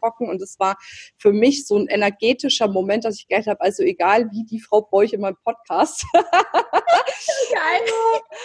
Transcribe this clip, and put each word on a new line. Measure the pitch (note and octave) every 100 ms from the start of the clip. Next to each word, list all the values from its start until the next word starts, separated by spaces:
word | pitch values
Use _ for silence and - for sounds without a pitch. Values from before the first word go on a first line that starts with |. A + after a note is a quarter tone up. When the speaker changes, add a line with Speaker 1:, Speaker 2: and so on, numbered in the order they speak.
Speaker 1:
rocken.“ | A3+ - A#3
Und | F#3
es | G3 -
war | F#3+ G3 - - - _
für | G#3
mich | G#3 B3 C#4+ -
so | G#3
ein | -
energetischer | G3+ G3+ G3+ A3+ C4 C#4 - G#3+
Moment, | F#3+ G3 G#3+
dass | A3+ G3+
ich | -
gedacht | G3 G#3+
hab, | G3+
also | F#3+ G3+
egal, | D#3+ F#3 F3 A3 A3
wie | G#3 A3
die | A3
Frau | - G#3+
bräuchte | G#3+ G3 A3 G#3
meinen | G3 F#3+
Podcast. | A#3 A#3 - E3+ D#4 - -
<laughs> | F4 - F4+ - G4 A#4+ F#4 - E5+ C5+ - - C#5 B4+
Speaker 2:
Geil. | A4 D#4+ F4+ A4+ A4+ A4+ A4+ - -